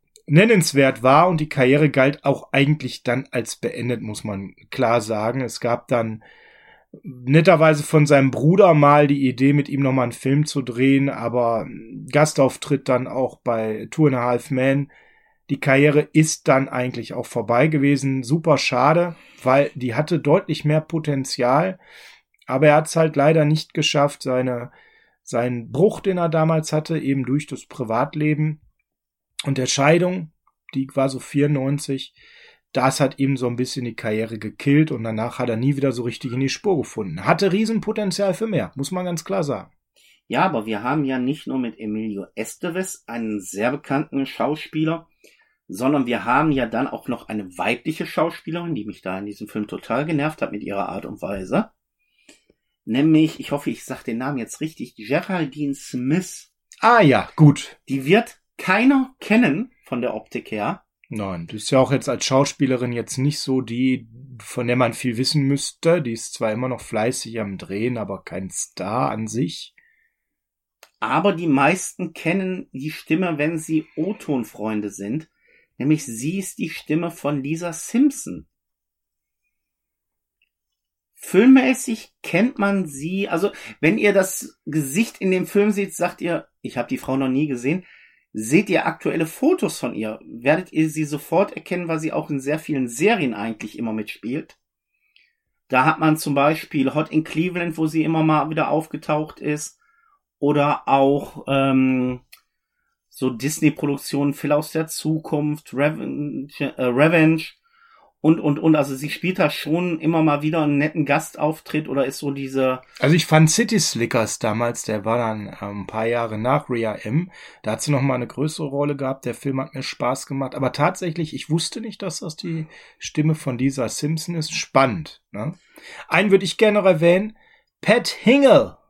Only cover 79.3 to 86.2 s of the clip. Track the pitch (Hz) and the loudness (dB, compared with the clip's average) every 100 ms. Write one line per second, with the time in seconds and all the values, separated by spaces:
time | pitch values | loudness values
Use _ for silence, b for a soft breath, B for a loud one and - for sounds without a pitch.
79.3 | _ _ _ _ _ _ _ _ _ _ | _ _ _ _ _ _ _ _ _ _
80.3 | _ _ _ _ _ _ _ _ _ - | _ _ _ _ _ _ _ _ _ 0
81.3 | 180 240 262 262 254 - 226 - _ - | 4 8 8 6 0 -2 -8 -8 _ -4
82.3 | 247 240 262 202 196 165 139 156 190 196 | 0 0 0 0 0 -4 -6 -6 -4 -2
83.3 | 165 196 B B B 151 214 208 196 190 | -2 -2 B B B 0 2 2 2 2
84.3 | - - - - 151 135 151 226 - 190 | -4 -12 -14 -4 -4 -2 -2 -2 -2 0
85.3 | 185 185 202 208 202 196 - 175 - | 0 0 0 2 0 -4 -4 -6 -4